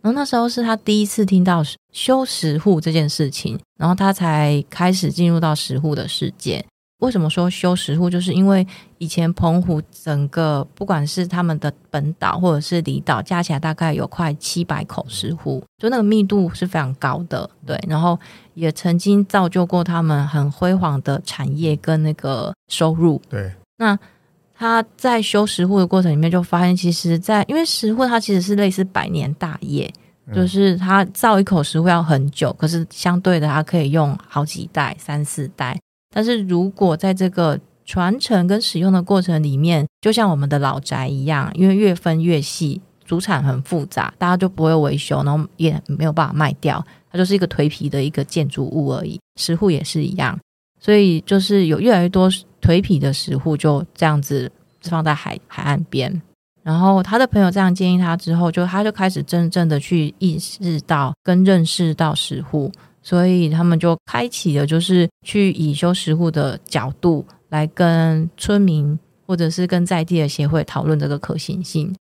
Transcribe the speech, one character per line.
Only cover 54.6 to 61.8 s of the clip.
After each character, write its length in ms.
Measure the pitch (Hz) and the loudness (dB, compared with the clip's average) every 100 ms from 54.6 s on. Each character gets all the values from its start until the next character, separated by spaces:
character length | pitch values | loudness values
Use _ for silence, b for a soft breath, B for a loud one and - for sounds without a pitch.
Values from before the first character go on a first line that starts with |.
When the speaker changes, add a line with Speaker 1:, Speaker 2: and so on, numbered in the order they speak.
| _ _ | _ _
Speaker 1:
放 200 | 165 165 | -6 -2
在 140 | 156 147 | 0 -2
海， 240 | - - _ | -4 -12 _
海 160 | - | -8
岸 180 | 143 143 170 | -4 -2 -2
边。 320 | 131 127 180 - _ _ _ | -4 -4 -6 -10 _ _ _
然 160 | 160 160 | -2 2
后 240 | 190 196 | 4 4
他 160 | 185 220 | 2 2
的 80 | 254 | 2
朋 160 | 208 | 4
友 80 | 190 | 2
这 80 | 196 | 4
样 160 | 190 | 2
建 180 | 185 185 | 2 2
议 60 | 180 | 2
他 200 | 175 170 | 2 -2
之 180 | 170 170 | -2 0
后， 160 | 175 | 0
就， 140 | 165 175 | 0 -2
他 160 | 185 | 0
就 80 | 214 | -2
开 180 | 208 190 | 0 -2
始 140 | 185 | -2
真 260 | 143 175 170 | -4 0 0
正 180 | 180 170 | 2 0
的 100 | 147 | 0
去 340 | - 175 151 - | 0 0 0 0
意 180 | 185 160 | -2 -2
识 420 | - - 180 156 | -8 -8 -4 -4
到 320 | - 151 135 - | -2 -2 -2 -4
跟 180 | - 180 190 | 0 4 6
认 200 | 185 165 | 4 2
识 300 | - | 0